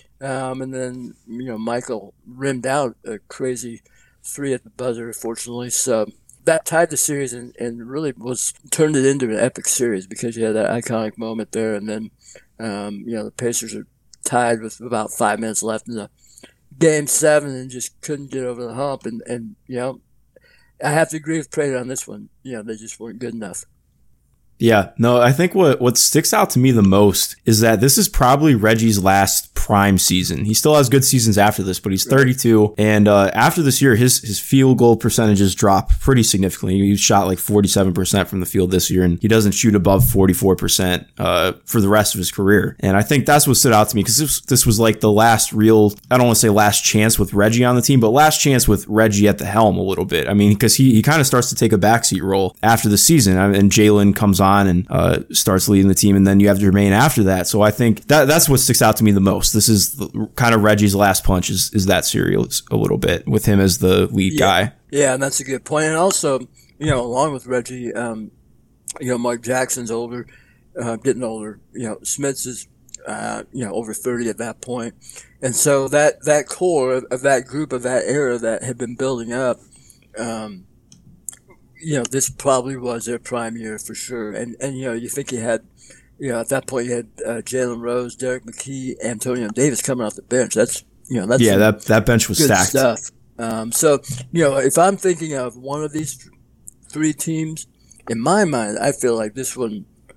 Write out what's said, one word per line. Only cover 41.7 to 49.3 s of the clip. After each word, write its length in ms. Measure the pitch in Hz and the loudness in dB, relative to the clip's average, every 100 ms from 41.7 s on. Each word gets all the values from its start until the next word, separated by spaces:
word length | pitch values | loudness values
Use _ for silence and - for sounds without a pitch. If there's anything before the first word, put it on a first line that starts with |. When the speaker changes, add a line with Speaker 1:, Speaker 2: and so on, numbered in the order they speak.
| 117 | 0
Speaker 2:
the 80 | 98 | 2
rest 280 | 107 101 95 | 2 2 -2
of 20 | |
his 140 | 87 | -6
career. 440 | - 98 104 - - | -2 4 4 2 -2
And 160 | 98 98 | 0 0
I 60 | |
think 240 | 104 143 101 | 2 0 2
that's 200 | 147 139 | 2 4
what 120 | 120 | 2
stood 140 | 131 | 4
out 180 | 107 107 | 4 2
to 40 | |
me, 80 | 110 | 0
'cause 140 | 92 120 | 0 -2
this, 240 | 147 - | -2 -4
this 260 | - 123 127 | -2 0 2
was, 140 | 107 | 2
like, 180 | 113 - | 2 2
the 140 | 110 | 2
last 400 | 104 117 113 - | 4 4 4 0
real, 420 | 107 110 110 104 - - | 2 6 6 4 0 -2
I 60 | 127 | 2
don't 100 | 120 | 4
wanna 80 | |
say 160 | 110 113 | 2 2
last 320 | 101 104 - | 4 2 2
chance 340 | - 107 110 - | 0 2 2 0
with 160 | 92 | 0
Reggie 300 | 101 107 117 | 2 2 2
on 140 | 123 123 | 2 2
the 60 | |
team, 180 | 120 131 | 2 4
but 100 | 110 | 4
last 300 | 131 156 - | 4 4 2
chance 260 | 147 127 110 | 0 2 2
with 220 | 98 - | 0 0
Reggie 400 | 107 110 101 | 2 2 4
at 100 | 104 | 2